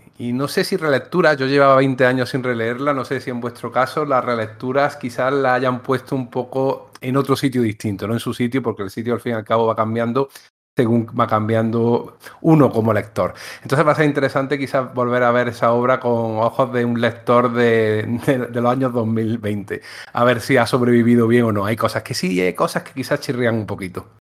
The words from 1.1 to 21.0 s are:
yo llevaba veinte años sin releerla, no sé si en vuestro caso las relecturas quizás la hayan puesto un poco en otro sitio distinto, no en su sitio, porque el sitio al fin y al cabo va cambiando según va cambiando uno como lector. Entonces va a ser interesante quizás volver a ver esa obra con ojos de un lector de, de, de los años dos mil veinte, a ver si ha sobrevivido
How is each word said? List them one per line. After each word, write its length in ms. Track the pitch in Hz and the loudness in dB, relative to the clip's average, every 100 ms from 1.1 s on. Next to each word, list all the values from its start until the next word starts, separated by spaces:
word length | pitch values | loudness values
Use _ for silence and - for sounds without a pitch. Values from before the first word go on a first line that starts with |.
| 175 160 | 2 2
yo 140 | 147 131 | 2 2
llevaba 300 | 143 139 131 | 4 6 6
veinte 280 | 135 127 | 4 2
años 240 | 127 131 123 | 2 2 -2
sin 140 | 131 | -4
releerla, 500 | 123 117 113 123 143 | -4 -2 -4 -2 -2
no 140 | 139 120 | -2 -4
sé 160 | 131 | -6
si 80 | 131 | -6
en 100 | 120 | -8
vuestro 320 | 120 - 117 | -8 -8 -6
caso 320 | 123 127 - | -2 0 -2
las 180 | 147 131 | 0 0
relecturas 720 | 120 117 110 110 127 131 139 - | 0 -2 -4 -6 -4 0 0 -2
quizás 360 | 127 - 127 | -10 -4 -2
la 220 | 139 131 | 0 2
hayan 280 | 127 127 123 | 2 0 -2
puesto 320 | 117 127 - | -2 -4 -2
un 140 | 135 120 | -6 -4
poco 640 | 127 123 131 135 135 - - | -6 -6 -2 -2 -2 -10 -12
en 160 | 123 135 | -2 -2
otro 200 | 131 135 | 0 0
sitio 260 | 139 123 | 0 0
distinto, 440 | 113 107 110 98 104 | -2 -2 -6 -4 -4
no 60 | |
en 80 | 120 | -4
su 140 | - | -4
sitio, 280 | 113 123 131 | -4 -2 -2
porque 200 | 120 104 | -4 -6
el 80 | 98 | -8
sitio 240 | - 113 | -8 -4
al 60 | 113 | -4
fin 120 | 123 | -4
y 40 | 113 | -6
al 80 | |
cabo 220 | 107 113 113 | -2 0 2
va 80 | |
cambiando 540 | 110 110 113 117 120 139 - - _ _ | 0 0 0 0 0 -2 -6 -20 _ _
según 320 | - 113 117 110 | -2 2 2 0
va 180 | 120 113 | -2 0
cambiando 880 | 110 107 113 113 117 117 120 - - - - | 2 2 0 0 0 2 0 -2 -14 -20 -4
uno 300 | 165 160 127 | 4 6 6
como 240 | 113 113 | 4 2
lector. 400 | 104 104 - 90 - - - | 0 -2 -2 -4 -4 -14 -16
Entonces 240 | - 135 151 | -2 2 2
va 60 | |
a 20 | |
ser 120 | 151 151 | 4 2
interesante 520 | 143 135 143 135 143 | 2 0 -2 -2 -4
quizás 360 | 135 139 123 | -2 -2 -2
volver 280 | 123 123 123 | -2 0 2
a 80 | 123 | 2
ver 180 | 120 123 | 2 0
esa 240 | 113 120 | 0 2
obra 280 | 120 123 127 | 2 2 2
con 380 | 120 117 113 110 | 0 0 0 0
ojos 340 | 113 - 131 | 0 0 -2
de 140 | 123 120 | 0 -2
un 120 | 117 | 0
lector 540 | 117 110 - 123 123 | -2 -2 2 2 2
de, 520 | 117 120 113 110 107 107 117 | 2 2 4 2 0 -2 -2
de, 140 | - 131 120 | 0 0 -2
de 140 | 120 | -2
los 100 | 120 | 0
años 180 | 127 131 | 0 0
dos 160 | 120 110 | 0 -2
mil 300 | 113 110 113 | 0 -2 -2
veinte, 460 | 104 104 95 95 - - - | -4 -6 -6 -10 -10 -18 -8
a 100 | 120 | 0
ver 160 | 120 120 | 2 2
si 160 | - 131 | 2 2
ha 100 | 113 | 2
sobrevivido 640 | 131 120 120 | 2 4 4